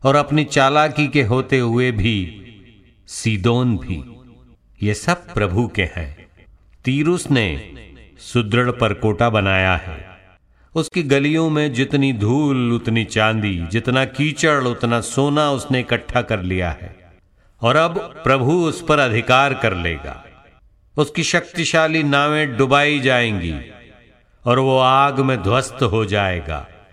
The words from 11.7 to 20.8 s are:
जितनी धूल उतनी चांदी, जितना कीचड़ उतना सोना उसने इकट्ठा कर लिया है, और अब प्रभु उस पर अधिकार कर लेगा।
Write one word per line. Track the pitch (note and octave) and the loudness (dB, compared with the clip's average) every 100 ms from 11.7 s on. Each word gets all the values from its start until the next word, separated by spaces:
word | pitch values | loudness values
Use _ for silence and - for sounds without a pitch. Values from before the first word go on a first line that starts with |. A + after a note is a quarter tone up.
जितनी | A#2+ C3+ C#3+ C3+ | -2 0 2 0
धूल | A#2 G#2 C3+ D3+ C3 A#2+ | 0 0 2 2 0 0
उतनी | A#2 A#2 A2+ | -2 0 -2
चांदी, | G#2+ A2 G#2+ A2 G2+ F2+ E2 | 0 0 2 0 -2 -4 -4
जितना | G#2 A2+ B2+ C3 | -4 0 0 -2
कीचड़ | C3 D3+ D3 E3 D3 | -2 -4 0 0 2
उतना | B2+ A#2+ A#2 A#2 | 0 -2 -2 -2
सोना | - - C#3+ D3 D3 | -2 -2 0 2 0
उसने | C#3 - B2+ | -2 -2 -4
इकट्ठा | A#2+ A#2 - C3 | -2 -4 -2 -4
कर | A2+ G#2+ | -2 -4
लिया | F2+ F#2 F2 | -2 -2 -4
है, | D#2+ F2+ - E2+ _ _ _ _ _ | -6 -12 -20 -20 _ _ _ _ _
और | A#2 C#3+ | 0 2
अब | E3 E3+ E3+ - | 0 -2 -10 -6
प्रभु | A#2+ C3+ B2+ F3 | 0 2 2 2
उस | E3 - - | 0 -2 0
पर | D3+ | 2
अधिकार | C3 A2+ B2 B2+ C#3 | 4 0 2 2 4
कर | C3 A2+ F#2 | 0 -2 -2
लेगा। | E2+ D#2 C#2 C#2 - - _ _ _ _ | -4 -6 -10 -16 -18 -20 _ _ _ _